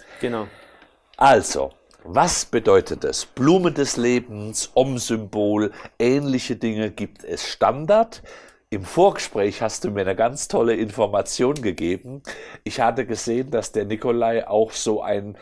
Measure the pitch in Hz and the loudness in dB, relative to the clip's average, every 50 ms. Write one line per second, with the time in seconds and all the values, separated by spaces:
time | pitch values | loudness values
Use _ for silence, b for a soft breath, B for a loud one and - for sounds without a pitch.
0 | - - - - - 123 117 110 104 98 B B B B B B B B B B | -20 -20 -12 -8 -6 -4 -4 -6 -6 -8 B B B B B B B B B B
1 | B B B - 135 139 127 101 - - - 69 67 69 - _ _ _ _ - | B B B 4 6 8 8 6 4 0 -4 -4 -4 -6 -8 _ _ _ _ -20
2 | - 85 95 135 170 175 - - - - - 117 - 107 98 92 - - - - | -10 -2 2 2 2 2 0 -2 -4 -2 -2 0 4 6 6 6 4 2 -4 -6
3 | - 69 - - - - - - 131 156 180 190 175 165 139 143 135 - - 123 | -4 -4 -4 -4 -8 -8 -4 2 4 6 6 6 4 2 0 0 -2 -2 0 0
4 | 117 123 123 120 120 - 107 104 104 110 110 - - - - 123 131 139 127 120 | 2 2 2 0 -2 -4 -10 -12 -10 -8 -8 -8 -6 0 2 2 2 2 0 -4
5 | - - 117 110 107 95 - 107 104 107 104 104 107 101 B B B B B - | -2 -2 -2 -4 -4 -4 -2 0 2 2 2 2 0 -2 B B B B B 0
6 | 117 127 135 143 143 139 127 120 - - 120 - 120 113 107 107 107 104 - - | 2 2 2 2 2 0 -2 -2 -2 -4 -4 -4 -2 -2 -2 -2 -4 -4 -4 -6
7 | 101 - - - - - 85 - - - - - 113 110 117 143 160 180 208 220 | -8 -10 -10 -12 -12 -10 -8 -8 -8 -8 -2 0 2 2 2 2 2 2 4 4
8 | 226 - - - B B B B B B B B B B 107 98 92 - - 170 | 2 0 -4 -20 B B B B B B B B B B -8 -8 -8 -2 4 4
9 | 190 196 - - - - - 107 98 104 - - 113 110 - - - 113 101 101 | 4 4 4 0 -6 -4 -2 0 0 0 0 -2 -4 -4 -4 -4 -6 -4 -2 -2
10 | 92 95 92 107 113 120 139 - - - 202 - 117 117 110 92 113 107 - 117 | -2 0 0 2 0 0 0 -4 -6 -2 0 2 2 2 2 0 -2 -2 -2 0
11 | 104 101 104 98 - - - - 123 135 151 147 117 98 82 - 85 87 92 92 | 0 2 2 0 -2 -2 -2 0 0 0 0 0 -2 -4 -4 -2 -2 -4 -4 -4
12 | - 123 135 143 - B B B B B B B B 104 - - 113 117 117 131 | -8 -12 -16 -16 -14 B B B B B B B B -6 -2 0 0 0 0 0
13 | 113 107 110 - - 120 113 127 131 147 123 110 98 - - 107 101 101 107 104 | -4 -4 -6 -6 -2 -2 -2 -2 -2 -2 -2 -4 -4 -2 -4 -4 -4 -4 -4 -4
14 | - 123 117 117 117 113 117 113 - - 104 110 113 110 - - - 113 107 101 | -2 -2 0 0 0 0 0 -2 -2 0 2 2 2 0 -2 -4 -2 -2 -2 -2
15 | - 107 104 101 101 107 107 B | -2 -2 -4 -4 -4 -8 -14 B